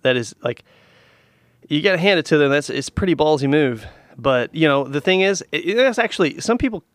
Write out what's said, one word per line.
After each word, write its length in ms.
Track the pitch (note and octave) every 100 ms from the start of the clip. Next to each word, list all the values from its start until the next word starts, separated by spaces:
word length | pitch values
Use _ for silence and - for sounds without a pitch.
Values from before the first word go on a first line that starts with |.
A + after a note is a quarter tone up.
that 140 | C3 B2
is, 200 | A2+ -
like, 180 | A#2+ A#2+ _ _ _ _ _ _ _ _ _ _ -
you 140 | D3
gotta 160 | F#3 F3+
hand 220 | F#3 F#3
it 60 | D3
to 120 | D#3
them. 100 | C#3+
That's, 220 | C#3+ -
it's 160 | B2+ C3+
a 60 |
pretty 240 | - G3 E3
ballsy 340 | D#3 D3+ C#3
move. 340 | D3 C#3+ A2+ - - _ -
But, 380 | A#2+ B2+ A#2
you 140 | - D#3+
know, 160 | C#3
the 160 | C3 C#3+
thing 220 | F#3 F#3
is, 200 | F#3+ F#3+ -
it, 160 | D#3 -
it 100 | G#3+
is 200 | C4 A#3
actually, 400 | A#3 - D#3+ -
some 180 | F3 A#3+
people 260 | C4+ G3+ _